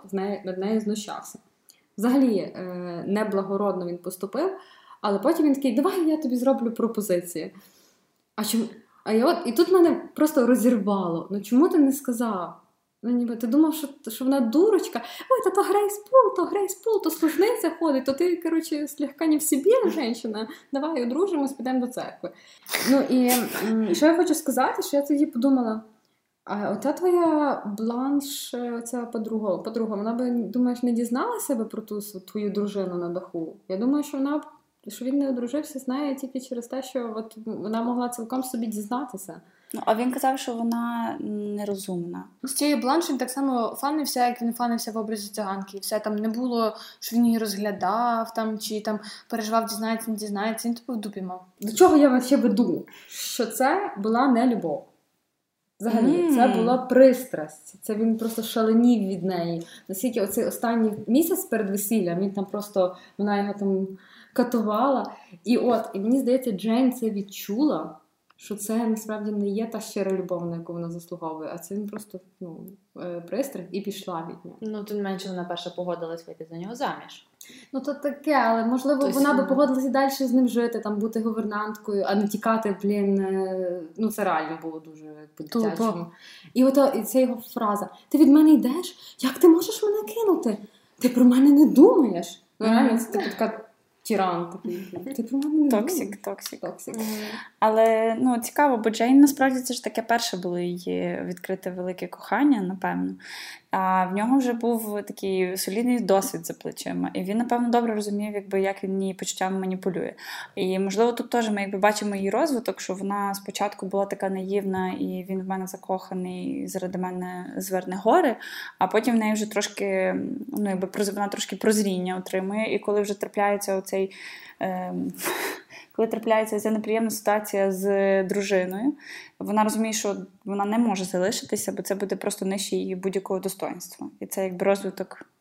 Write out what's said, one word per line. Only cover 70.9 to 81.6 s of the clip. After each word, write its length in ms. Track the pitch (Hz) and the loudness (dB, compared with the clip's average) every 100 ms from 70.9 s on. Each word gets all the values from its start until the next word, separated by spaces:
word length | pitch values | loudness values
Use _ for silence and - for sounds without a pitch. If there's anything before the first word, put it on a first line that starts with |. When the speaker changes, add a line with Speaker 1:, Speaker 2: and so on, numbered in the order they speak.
Speaker 1:
заслуговує, 600 | 170 170 175 165 156 156 | -10 -12 -10 -10 -10 -10
а 40 | 170 | -12
це 160 | 170 | -10
він 120 | 196 208 | -8 -8
просто, 320 | 208 - 185 - - | -10 -14 -18 -18 -18
ну, 200 | 180 165 175 196 _ - | -16 -14 -18 -20 _ -14
е, 240 | 180 175 170 | -10 -10 -6
пристрасть, 400 | 202 277 196 170 | -6 -4 -8 -10
і 80 | 180 | -8
пішла 480 | 202 190 - 170 165 | -8 -8 -8 -8 -8
від 140 | - | -12
нього. 120 | 175 - | -18 -14
Speaker 4:
Ну, 240 | 220 214 | -10 -10
тим 180 | 208 208 | -8 -6
менше 260 | 196 185 190 | -4 -6 -6
вона 160 | 185 | -8
перша 260 | 175 175 180 | -8 -8 -8
погодилась 560 | 180 180 175 165 165 165 | -8 -6 -6 -6 -10 -14
вийти 200 | 160 160 | -18 -14
за 60 | 165 | -12
нього 160 | 185 | -12
заміж. 520 | 240 262 160 - - _ - - - - | -6 -6 -8 -14 -20 _ -20 -20 -20 -10
Speaker 1:
Ну, 80 | 269 | -8
то 140 | 277 | -6
таке, 380 | 285 285 - - | -4 -4 -4 0
але, 300 | 285 226 226 | 2 4 2
можливо, 360 | 226 254 269 277 | 2 0 2 2
Speaker 4:
Тобто 160 | 277 277 | 2 2
Speaker 1:
вона 140 | 285 | 4
би 60 | 269 | 4
Speaker 4:
він 80 | 269 | 2
Speaker 1:
погодилась 360 | 262 294 262 | 4 4 2
і 40 | 262 | 0
далі 220 | 254 269 | 2 0
з 220 | 269 262 | 0 2
ним 160 | 247 254 | 4 4
жити, 300 | 214 233 226 | 2 0 -2
там, 180 | 214 208 | -4 -2
бути 220 | 220 226 | -2 -2
гувернанткою, 840 | 226 220 214 208 | -2 -2 -4 -4